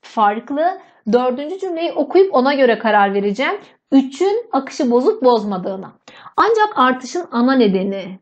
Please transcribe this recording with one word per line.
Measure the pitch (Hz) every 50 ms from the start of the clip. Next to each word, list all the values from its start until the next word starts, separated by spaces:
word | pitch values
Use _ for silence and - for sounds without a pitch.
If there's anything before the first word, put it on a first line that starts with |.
farklı. | _ - - - 214 208 214 226 240 - 285 285 320 349 381 381 - _ _ _ _ 214
Dördüncü | 208 247 254 254 247 254 285 302 370 381
cümleyi | 392 370 339 330 339 339
okuyup | - 320 294 - - 359 392 381 -
ona | 262 247 277 294
göre | 269 269 247 226 220
karar | - 226 208 208 202 202 196
vereceğim. | 202 202 208 202 208 277 311 392 403 - - _ _ _ _
Üçün | 285 269 269 262 - - 349 392 415 466 480 -
akışı | - 277 269 - - - 311 240
bozup | 240 247 254 381 427 427 269
bozmadığına. | 247 233 226 202 208 196 180 180 208 190 196 185 - - _ _ - - - - - _
Ancak | - 339 415 466 440 427 415 415
artışın | 370 254 254 254 254 - 240 - 349 349 -
ana | - 233 240 254
nedeni | 269 262 233 202 185 190 185 196 196 196 180 170 190 285